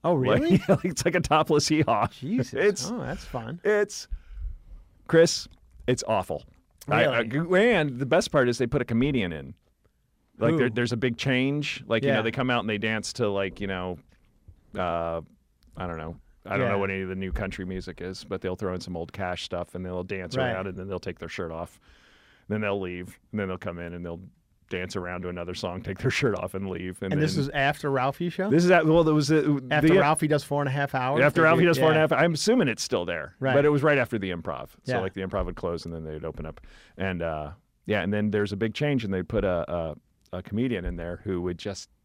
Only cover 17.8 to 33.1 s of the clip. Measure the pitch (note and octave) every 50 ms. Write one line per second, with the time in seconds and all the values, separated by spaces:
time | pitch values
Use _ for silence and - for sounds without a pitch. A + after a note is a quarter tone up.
17.8 | F2+ - F2 - F2 F#2 F#2+ - - - G2 F#2 - F#2 F#2 - G#2 F#2 F2+ F2+
18.8 | - - F2+ E2 E2+ D#2+ - - G2 F2+ F2+ - - - - F2 F2 - - F2+
19.8 | F#2 F2+ F2+ F2+ F2+ F#2+ G#2 F#2+ F#2 E2 - C3 C3 B2 G#2+ F#2 F#2+ G2 F2+ F#2+
20.8 | F#2 G2 F#2+ F2+ - - F2 - E2+ E2 - - F#2 E2 D#2+ E2 F2+ - - _
21.8 | _ _ - _ _ _ _ _ _ _ _ _ _ - G#2 G#2+ G#2+ G2+ G2+ G2+
22.8 | F#2+ F2+ F2+ F2 F2+ - - _ _ _ - G#2+ G2+ F#2 F#2 F#2 - G2 F2 F2
23.8 | F2 E2+ F2 F2 F2 E2+ E2 F2 F#2+ - _ _ _ _ _ _ _ _ - F2+
24.8 | F2+ F#2 - G2 F2+ F2+ F2+ F2+ F2+ F2+ F2 F2 E2+ F2 F2+ - - F#2 F2 F#2
25.8 | - - F#2+ - - C3+ - - - B2 G2+ - - F#2+ - F#2+ G2 F#2+ F#2 E2
26.8 | F2+ F#2 F2+ - G2 F#2+ D3+ D3 D3+ D#3 - D#3+ C3+ C#3 - D3 C#3 C#3 D3 -
27.8 | - D3 C#3 C3 B2 C#3 C3+ - F3 F3 - - F#3 G#3 C3 E3 F3 F3+ F#3 E3+
28.8 | D#3 D#3 D#3 E3+ E3 D#3 D3+ D3+ D3 C3 D#3+ D#3 C#3 D3 D3 C#3 B2+ B2 D3+ D3+
29.8 | D3 D#3+ F3 F#3+ F3 D3 D#3 - D#3 D3+ D3+ D3 - - C#3+ C#3+ C#3+ C#3 C3 D3
30.8 | C#3+ C#3 - C3+ B2+ B2+ C#3 A#2+ C3+ D3 - - D#3+ D#3+ E3 E3 E3+ E3+ E3 C3
31.8 | D#3+ D#3 D#3 D#3 D#3 D3+ D#3+ B2 D#3 F3 E3 D3 - G#3 A#3 C4 F#3 C3 A2 -
32.8 | - - B2+ G2+ F2 F2